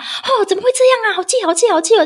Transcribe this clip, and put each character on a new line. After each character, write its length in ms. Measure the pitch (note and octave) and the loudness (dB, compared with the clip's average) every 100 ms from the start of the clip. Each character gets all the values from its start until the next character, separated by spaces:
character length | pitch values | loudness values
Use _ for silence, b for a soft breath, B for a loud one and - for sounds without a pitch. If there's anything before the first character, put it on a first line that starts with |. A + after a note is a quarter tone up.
哦， 440 | - - - C5 G4 | -10 -10 -2 -2 0
怎 100 | G4 | 0
么 60 | |
会 80 | A#4+ | 0
这 140 | B4+ B4+ | 2 2
样 260 | B4+ A4 | 2 0
啊？ 40 | F#4+ | -4
好 60 | |
气， 120 | F#4 B4+ | -4 -2
好 80 | F#4 | -2
气， 160 | E4 A#4+ | 0 0
好 100 | E4 | 0
气 160 | E4 | 2
哦！ 80 | A4 | 2